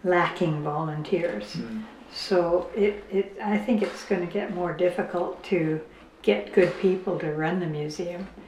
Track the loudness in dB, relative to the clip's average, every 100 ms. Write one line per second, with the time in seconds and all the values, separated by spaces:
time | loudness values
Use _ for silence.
0 | 2 4 2 2 0 0 -2 -2 -2 -4
1 | -2 0 0 -4 -6 -8 -8 -8 -10 -14
2 | -16 -12 0 2 4 2 0 2 2 2
3 | -2 0 0 -4 0 0 2 2 2 -4
4 | -2 -2 0 -2 -4 -2 -2 2 2 2
5 | -2 -2 -4 -6 0 2 2 0 -6 -16
6 | -20 -2 2 2 2 4 4 4 2 2
7 | 0 -2 -2 -2 0 0 -2 -4 -4 -6
8 | -6 -8 -10 -14